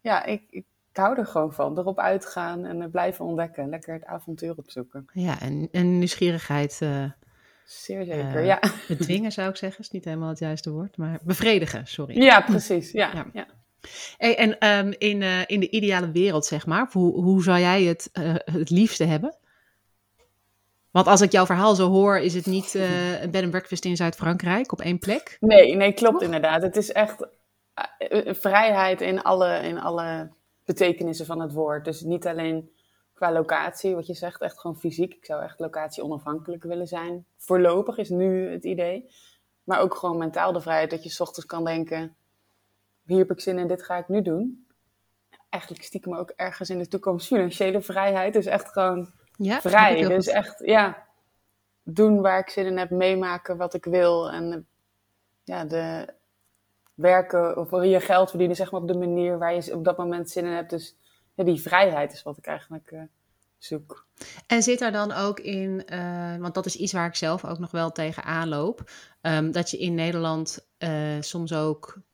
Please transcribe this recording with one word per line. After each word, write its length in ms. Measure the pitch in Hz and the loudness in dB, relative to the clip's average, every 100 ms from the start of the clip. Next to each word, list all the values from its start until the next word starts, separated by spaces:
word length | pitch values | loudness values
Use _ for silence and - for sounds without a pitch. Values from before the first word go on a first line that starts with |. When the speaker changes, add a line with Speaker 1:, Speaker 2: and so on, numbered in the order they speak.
Speaker 1:
ja, 240 | 233 196 | 2 0
ik, 180 | - 208 _ | 0 -8 _
ik 140 | 190 - _ _ | -18 -18 _ _
hou 260 | - 196 254 | 0 2 2
er 80 | 208 | -2
gewoon 260 | 165 156 | 0 -2
van. 260 | 147 143 156 | -2 -2 -2
Erop 200 | 180 190 | -4 0
uitgaan 640 | 175 190 - - 170 175 | 0 0 -4 -8 -8 -8
en, 180 | 175 170 | -8 -8
eh, 60 | 170 | -6
blijven 340 | 175 175 185 | -2 -2 -4
ontdekken. 440 | 170 165 165 165 139 | -6 -4 -6 -6 -8
Lekker 260 | 160 156 | -10 -12
het 100 | 160 | -14
avontuur 500 | - 170 - 160 165 160 | -12 -14 -12 -10 -10 -10
opzoeken. 500 | - - 123 139 135 | -12 -12 -12 -14 -12
Speaker 2:
Ja, 280 | 185 180 143 | -4 -4 -4
en, 280 | 131 143 160 | -6 -6 -4
en 260 | 180 180 180 | 0 2 2
nieuwsgierigheid, 800 | 175 - 175 165 - 143 147 - | 0 0 0 -2 -4 -2 -2 -4
eh, 220 | 156 139 139 - _ _ _ _ | -4 -4 -6 -10 _ _ _ _
Speaker 1:
Zeer 400 | _ - - 190 | _ -20 -12 -10
zeker, 320 | 180 156 139 143 | -6 -6 -4 0
Speaker 2:
eh, 100 | 175 | 2
Speaker 1:
ja. 140 | 190 214 - - | 4 2 -2 -6
Speaker 2:
bedwingen 440 | 160 165 185 220 | -2 0 0 -2
zou 160 | 202 190 | -4 -4
ik 80 | 190 | -4
zeggen. 240 | 190 - | -8 -10
Is 100 | 220 | -12
niet 140 | 190 | -10
helemaal 240 | 170 160 160 | -8 -6 -6
het 100 | 156 | -6
juiste 320 | 160 156 - | -6 -6 -6
woord, 260 | 151 196 - | -8 -8 -6
maar 240 | 160 165 | -6 -6
bevredigen, 640 | 165 185 220 208 160 107 131 | -2 0 4 2 2 -6 -10
sorry. 360 | - 139 165 | -10 -4 6
Speaker 1:
Ja, 180 | 262 220 | 10 10
precies. 520 | - 208 - 180 165 | 8 0 2 -2 -2
Ja, 180 | 220 190 | -2 -2
Speaker 2:
Ja. 120 | 165 - | -2 -10
Speaker 1:
ja. 140 | - - _ _ _ - - - - | -12 -16 _ _ _ -20 -16 -18 -2
Speaker 2:
Hey, 200 | 233 - | 0 4
en, 200 | 220 214 | 2 4
ehm, 340 | 214 202 196 202 | 2 4 0 -2
in, 240 | 208 202 | -2 0
eh, 180 | 190 185 185 | -2 -2 -2
in 140 | 202 | 0
de 100 | 185 | 0
ideale 400 | 220 202 185 175 | 0 0 0 0
wereld, 340 | 160 196 156 147 | 0 2 2 -2
zeg 200 | 151 170 | -4 -2
maar, 220 | 170 254 | -2 0
hoe, 300 | 190 175 - | 2 2 4
hoe 200 | 180 190 | 4 4
zou 160 | 180 180 | 4 4
jij 240 | 180 190 | 4 4
het, 260 | 180 170 - | 2 0 -6
eh, 220 | - 165 165 | -6 -2 -2
het 260 | - 165 151 | -2 -4 2
liefste 340 | 175 220 - | 4 4 4
hebben? 320 | 165 151 240 - _ _ _ _ _ _ _ _ _ _ _ _ _ _ _ | 2 2 -2 -8 _ _ _ _ _ _ _ _ _ _ _ _ _ _ _
Want 160 | 180 180 | 2 6
als 140 | 190 | 6
ik 120 | 196 | 8
jouw 140 | 190 185 | 6 4
verhaal 280 | 180 208 | 4 4
zo 140 | 196 185 | 4 4
hoor, 300 | 190 202 196 | 6 6 4
is 160 | 160 | 2
het 120 | 175 175 | -2 0
niet, 280 | 190 190 | -2 -2
eh, 480 | 196 185 180 175 180 | -2 0 0 -2 -4
een 80 | 175 | -2
bed 120 | 185 | -2
and 80 | 185 | -2
breakfast 340 | 180 - 180 | -2 -4 -6
in 120 | 180 175 | -2 0
Zuid-Frankrijk 760 | 170 - 165 175 175 190 262 | 0 0 -2 0 0 0 -2
op 80 | - | -4
één 180 | 170 175 | -2 -2
plek? 380 | - 247 - - | -2 -4 -6 0
Speaker 1:
Nee, 360 | 220 208 156 180 | 10 12 12 8
nee, 160 | 196 | 4
klopt 220 | 196 233 | 6 4
Speaker 2:
Toch? 80 | 220 | 4
Speaker 1:
inderdaad. 400 | 175 165 156 160 | 0 0 2 2
Het 140 | 185 208 | 2 0
is 160 | 208 | -2
echt, 340 | - 214 - - _ _ _ _ | 0 0 -2 -14 _ _ _ _
eh, 540 | - - - - 214 - | -10 -10 -8 -2 -2 -2
eh, 60 | |
vrijheid 680 | 190 202 202 220 196 190 185 | -4 2 4 4 4 2 0
in 220 | 185 190 | -2 0
alle, 360 | - 185 180 170 | 2 2 2 0
in 200 | 165 170 | -4 -6
alle 520 | - 170 165 160 160 _ _ _ | -4 -4 -4 -6 -10 _ _ _
betekenissen 640 | - 156 180 165 170 165 160 | -8 2 2 2 -4 -6 -8
van 140 | 165 | -8
het 120 | 160 | -6
woord. 320 | 147 151 147 | -4 -4 -4
Dus 160 | 151 156 | -6 -8
niet 260 | 165 175 175 | -4 -4 -4
alleen 440 | 165 165 160 160 _ _ _ _ | -4 -4 -4 -8 _ _ _ _
qua 180 | _ 180 | _ 0
locatie, 600 | 165 160 156 151 - 190 | 0 0 -2 -2 -4 -4
wat 120 | 180 165 | -4 -6
je 80 | |
zegt, 260 | 170 175 - | -8 -10 -8
echt 180 | 170 - | -10 -8
gewoon 160 | 175 156 | -12 -8
fysiek. 360 | 170 160 180 | -8 -4 -6
Ik 100 | - | -6
zou 180 | - 151 | -10 -8
echt 160 | 143 - | -8 -10
locatie 420 | 160 160 156 - | -10 -8 -10 -10
onafhankelijk 580 | 147 151 151 156 156 170 | -10 -10 -8 -8 -8 -12
willen 240 | 170 175 175 | -10 -8 -8
zijn. 380 | 175 170 175 175 _ | -8 -8 -12 -14 _
Voorlopig 600 | - 185 175 175 208 233 | 0 4 6 4 -2 -6
is 100 | 208 | -4
nu 420 | 180 190 185 185 | 0 0 0 -4
het 120 | 175 | -6
idee. 460 | 180 180 175 190 - _ _ _ _ _ | -6 -4 -4 -6 -12 _ _ _ _ _
Maar 160 | - 190 | -4 0
ook 140 | 185 | 0
gewoon 240 | - 180 165 | -2 -4 -4
mentaal 340 | 160 156 180 | -4 -2 -2
de 80 | 175 | -2
vrijheid 300 | 165 160 156 | -2 -2 -2
dat 120 | 160 | -6
je 80 | 160 | -10
's 100 | - | -8
ochtends 260 | 175 - - | -8 -8 -12
kan 160 | 165 | -6
denken, 500 | 165 165 160 165 160 _ _ _ _ _ _ _ _ _ _ | -4 -4 -6 -8 -10 _ _ _ _ _ _ _ _ _ _
"Hier 120 | 185 | 2
heb 120 | 185 | 2
ik 100 | 180 | 0
zin 180 | - 180 | -4 -4
in, 80 | 175 | -2
dit 160 | 180 | -4
ga 140 | - 180 | -4 -8
ik 120 | 175 | -2
nu 140 | 202 | -2
doen." 440 | 180 160 247 247 _ _ _ _ _ _ _ _ _ | 0 -2 -4 -8 _ _ _ _ _ _ _ _ _
Eigenlijk 340 | 185 - 170 | -12 -10 -18
stiekem 300 | - - - | -12 -12 -10
ook 160 | 175 180 - | -10 -10 -8
ergens 340 | 185 - 180 | -8 -8 -8
in 80 | 180 | -8
de 100 | 175 | -6
toekomst 380 | 190 196 175 - | -4 -2 -4 0
financiële 540 | 240 180 - 190 196 | 2 2 0 0 0
vrijheid. 520 | 196 190 196 196 190 | -2 0 2 2 2
Dus 140 | 214 190 | 0 0
echt 260 | 202 - | -2 -2
gewoon 380 | - 185 180 175 _ _ _ | 0 0 0 -6 _ _ _
Speaker 2:
Ja, 240 | 196 247 | -2 0
snap 120 | 180 | 4
Speaker 1:
vrij. 200 | 202 214 | 6 6
Speaker 2:
ik 60 | 165 | 6
heel 100 | 185 | 2
Speaker 1:
Dus 180 | 185 185 | 2 2
Speaker 2:
goed. 80 | |
Speaker 1:
echt, 280 | 202 202 - | 0 -2 -8
ja, 420 | - 220 202 - - _ _ _ _ _ _ _ | 2 4 4 -2 -20 _ _ _ _ _ _ _
doen 380 | - 160 214 208 | -8 4 6 6
waar 180 | 190 190 | 4 2
ik 120 | 190 | -2
zin 160 | - 190 | -4 -2
in 100 | 185 | -2
heb, 120 | 180 | -2
meemaken 640 | 180 185 190 185 175 - 175 | 0 2 2 -2 -6 -8 -6
wat 180 | 175 | -4
ik 100 | 175 | -6
wil. 460 | 170 180 175 170 165 | -2 2 4 2 -2
En, 220 | 165 170 | -6 -6
eh, 60 | 170 - _ _ _ _ _ _ _ | -8 -12 _ _ _ _ _ _ _
ja, 200 | - 180 | -10 -8
de, 440 | 156 165 165 165 - - _ _ _ _ _ _ _ | -4 -4 -4 -8 -12 -16 _ _ _ _ _ _ _
werken 600 | - 170 185 185 175 170 - | 0 4 4 4 0 0 -2
of 140 | 165 185 | -2 2
je 160 | 185 185 | 4 4
geld 280 | - 185 190 | 4 4 4
verdienen, 280 | 170 180 175 | 2 0 2
zeg 140 | 185 | -4
maar, 100 | 185 | -4
op 80 | 170 | -2
de 80 | 180 | -2
manier 400 | 175 175 175 175 | 0 0 0 0
waar 160 | 170 | -2
je 200 | 175 170 | -2 -4
op 100 | 170 | -2
dat 120 | 170 175 | 0 0
moment 340 | 175 175 170 | -4 -6 -6
zin 140 | - | -6
in 80 | 175 | -4
hebt. 180 | 170 165 | -6 -6
Dus 260 | 170 - _ _ _ _ | -10 -10 _ _ _ _
ja, 100 | - | -2
die 160 | 180 160 | 0 0
vrijheid 520 | - 180 196 151 147 | 2 4 4 2 -4
is 100 | - | -8
wat 140 | - 147 | -16 -14
ik 80 | - | -12
eigenlijk, 440 | 151 - 160 _ | -12 -12 -18 _
eh, 100 | 160 160 _ _ _ _ _ | -20 -20 _ _ _ _ _
zoek. 480 | - 156 151 - _ _ - - _ | -12 -12 -12 -20 _ _ -20 -20 _
Speaker 2:
En 160 | 233 | 0
zit 160 | 233 247 | 2 0
daar 140 | 240 | -2
dan 200 | 208 208 | -2 -4
ook 280 | - 202 202 | -4 -4 -4
in, 460 | - 196 190 190 - | -8 -6 -6 -6 -8
eh, 500 | 180 175 175 175 175 | -10 -8 -8 -8 -8
want 180 | 175 | -6
dat 120 | 185 190 | -6 -6
is 100 | - | -6
iets 160 | 196 | -6
waar 140 | 190 170 | -4 -4
ik 80 | |
zelf 300 | - 160 175 | -4 -4 -4
ook 140 | - 170 | -6 -10
nog 120 | 175 | -8
wel 220 | 170 165 | -4 -4
tegenaan 560 | 165 156 160 - 165 165 | -4 -8 -8 -6 -4 -4
loop, 420 | 147 165 240 - - - _ | -4 -4 -6 -14 -20 -20 _
ehm, 300 | 165 156 156 | -2 0 0
dat 200 | 175 170 | -2 -4
je 80 | - | -4
in 160 | 180 | -4
Nederland, 760 | 170 165 170 165 160 160 - _ _ | -2 -2 -2 -2 -4 -6 -10 _ _
eh, 380 | 170 156 151 151 | -6 -4 -4 -6
soms 320 | 151 170 165 | -6 -8 -4
ook 460 | 156 156 151 - - _ | -2 -2 -4 -10 -20 _